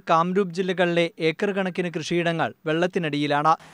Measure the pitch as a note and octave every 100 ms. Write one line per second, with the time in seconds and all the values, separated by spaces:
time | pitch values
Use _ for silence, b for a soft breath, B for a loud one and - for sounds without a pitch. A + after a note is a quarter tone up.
0 | - E3 F3 F#3 G3 E3 F#3+ F3+ F3 E3+
1 | E3+ - D#3+ D#3+ G#3 G3 F#3+ F3 F3+ E3
2 | D3 E3+ E3+ E3 B2 - D#3+ D#3+ F3 F#3
3 | D#3+ D3 D3 C#3+ D#3 D#3+ -